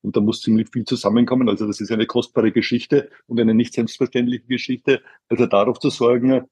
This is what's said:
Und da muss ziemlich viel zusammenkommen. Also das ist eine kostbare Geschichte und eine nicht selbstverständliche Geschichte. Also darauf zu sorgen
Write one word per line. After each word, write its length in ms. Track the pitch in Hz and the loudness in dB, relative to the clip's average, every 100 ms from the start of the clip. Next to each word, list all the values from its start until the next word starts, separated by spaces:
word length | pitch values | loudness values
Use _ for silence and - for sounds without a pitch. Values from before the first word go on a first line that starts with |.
Und 160 | 104 107 | -2 0
da 60 | |
muss 180 | 104 113 | 0 -2
ziemlich 280 | - 110 110 | 0 0 0
viel 120 | 123 | -6
zusammenkommen. 600 | 107 120 101 113 120 127 120 | -6 -2 0 2 2 2 0
Also 200 | 101 107 | -2 -4
das 160 | 101 | -6
ist 100 | 107 | -4
eine 140 | 113 110 | -2 0
kostbare 460 | 123 120 - 110 | -2 -2 0 0
Geschichte 580 | 113 104 120 - 143 - _ _ | 0 -2 -4 0 -2 -2 _ _
und 120 | 117 | 0
eine 140 | 113 | 2
nicht 220 | 110 120 | 2 2
selbstverständliche 720 | - 113 - 127 123 123 123 _ | -2 -6 -4 -2 -2 -2 -4 _
Geschichte. 560 | 127 - 123 - 135 - _ _ | -6 -4 -6 0 -2 -2 _ _
Also 160 | 117 | 0
darauf 340 | 117 101 110 117 | 2 2 2 0
zu 120 | 143 | -4
sorgen 560 | - 120 123 127 131 127 | 0 2 2 2 0 -2